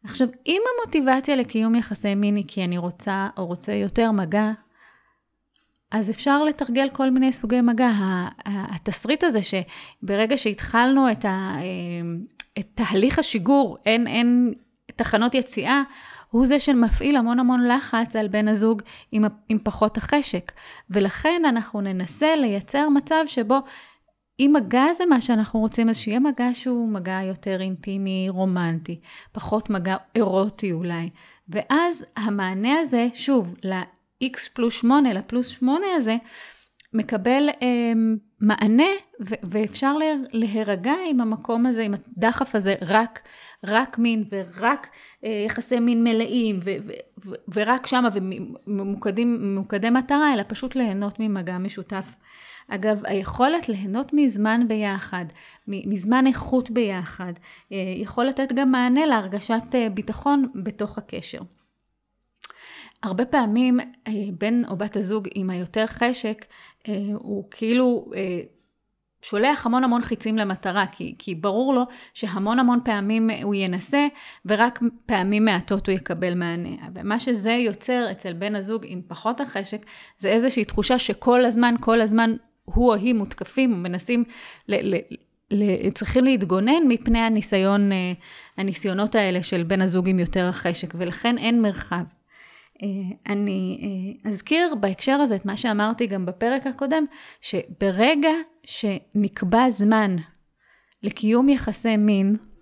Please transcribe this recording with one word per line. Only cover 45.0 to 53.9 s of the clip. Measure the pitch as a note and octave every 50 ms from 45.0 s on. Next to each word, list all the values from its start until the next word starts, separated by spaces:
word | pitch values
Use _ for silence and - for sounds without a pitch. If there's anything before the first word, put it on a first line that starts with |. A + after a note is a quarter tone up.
| - - - _ -
אה, | A3 A3 G#3 G#3
יחסי | A3 - B3 A#3+ - B3 A#3
מין | A#3 A#3+ A#3+ A#3 A#3
מלאים, | A#3 A3+ A3 A3+ - - B3 A3+ A3 G3+ F#3
ו-, | E3+ G3 G3 - G#3
ו-, | - - - - _ _ - F3+
ו-, | F#3+ - - _ - E3
ורק | G#3 G#3+ A3 B3+ C4 B3+
שמה, | - C4 B3+ B3 A#3
וממוקדים, | G3 G3+ F#3+ F#3 F#3+ - - - - - _ - G#3 G3 G3 G3 G3+ G3+ - G#3+ F#3+ G#3+ A#3+ A#3+ A#3+ -
ממוקדי | - G3+ G3 G3 G3 - G#3+ G3+ G3 A#3
מטרה, | A#3+ C4 B3+ - C#4+ C#4+ D4+ D4 C4+
אלא | G#3+ G3+ -
פשוט | G#3+ - - B3+ -
ליהנות | C4 B3 A3 F#3+ G3 G3+ G3+ G#3 -
ממגע | A3 G#3+ G3+ G3 F3 F3+ F3+ F3+
משותף. | F#3 G#3 - - F3+ - G#3 F#3+ F#3+ - - _ _ _ - - - - - - - -
אגב, | - F#3+ F#3+ A3 G#3+ G#3 G#3
היכולת | - G3+ G3 F#3+ - - - B3 C#4+ E4 E4+ E4 -
ליהנות | G#3+ G3 G3 G3